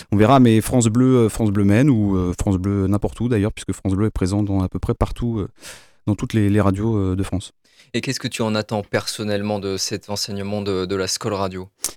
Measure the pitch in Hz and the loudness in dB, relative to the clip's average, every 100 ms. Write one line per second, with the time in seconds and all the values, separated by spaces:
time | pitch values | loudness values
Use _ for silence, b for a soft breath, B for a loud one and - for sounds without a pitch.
0 | B 101 107 135 120 110 - 127 113 117 | B 4 6 6 6 4 2 2 2 4
1 | 131 127 110 - 110 101 98 104 151 113 | 4 4 2 2 0 2 4 4 4 4
2 | 101 95 90 85 104 92 98 101 95 104 | 2 0 -2 -2 0 0 0 0 0 0
3 | 107 - 120 110 104 - - 98 98 95 | -4 -4 -2 0 0 -4 -8 -4 -2 0
4 | 107 - 92 104 101 98 92 95 - 117 | 0 0 -2 0 0 0 -2 -4 -4 -2
5 | 113 - 120 113 - - B B B B | -2 -2 -4 -4 -6 -10 B B B B
6 | - 101 127 110 101 104 98 95 113 107 | -4 -2 -2 0 2 2 2 0 0 0
7 | 95 92 92 92 - _ _ b b 117 | 0 -2 -2 -6 -8 _ _ b b -6
8 | 135 123 120 - 110 110 110 107 95 107 | -4 -6 -6 -4 -2 -2 -2 -4 -2 -4
9 | 98 - 104 101 104 104 98 95 - 104 | -2 -6 -4 -2 -2 -2 -4 -4 -4 -6
10 | - 104 - 101 98 104 101 92 92 98 | -6 -8 -6 -6 -4 -4 -2 -2 -2 -2
11 | 95 - 113 98 98 92 92 _ B | -4 -4 -4 -2 -4 -6 -14 _ B